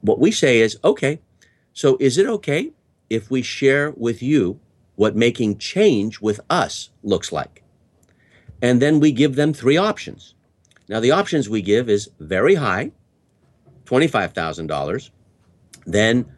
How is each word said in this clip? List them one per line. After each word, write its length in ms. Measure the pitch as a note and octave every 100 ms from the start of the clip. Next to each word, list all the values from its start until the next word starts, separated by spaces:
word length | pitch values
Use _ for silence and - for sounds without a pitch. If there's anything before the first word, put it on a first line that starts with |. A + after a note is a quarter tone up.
what 180 | G2+ A2+
we 120 | D#3+
say 280 | A3+ D3 A#2
is, 180 | A2 -
"Okay, 360 | F3 - - D#3 _ _ _ _ _
so 240 | - C#3+ C3
is 180 | C3+ B2+
it 100 | G3+
okay 440 | G#3+ - D3 D4 - _ _ -
if 220 | A2+ G#2
we 100 | C3
share 500 | B2 - C#3 C#3 D3
with 300 | - A#2 A2+
you 380 | B2 D3 F2+ G2+ _ _ _ -
what 200 | G#2+ G2+
making 420 | A#2+ A#2 A2 G2+
change 640 | - F#3 G#3+ A#2 G#2+ -
with 180 | G#2+ G3+ -
us 420 | F3 G2 - - _
looks 300 | - G2 -
like?" 320 | E2+ B1+ _ _ _ _ _ _ _ _ _ - -
And 200 | B2 B2
then 180 | D3 D#3
we 120 | D3+
give 240 | A#2+ D3+ C3
them 180 | D3+
three 240 | C#3+ B2+ D3+
options. 580 | G#3 - - - - _ _ _ _ _ -
Now, 120 | A2
the 120 | A#2
options 380 | D#3+ G3 D#3+ G#2+
we 120 | A2
give 280 | F#2 G#2+ A#2+
is 200 | G#2 G#2+ -
very 360 | D#2 F#2 C3 F#3+
high, 360 | B2+ F#2 D#3 - _ _ _ _ _ _ _ _ -
twenty-five 480 | B2+ D#3+ A2+ F2+
thousand 340 | - E2 D#2 D#2+
dollars, 440 | D2+ C#2+ E2 - _ _ _ _ _ _ - -
then, 400 | G2+ A2 A#2+ A#2+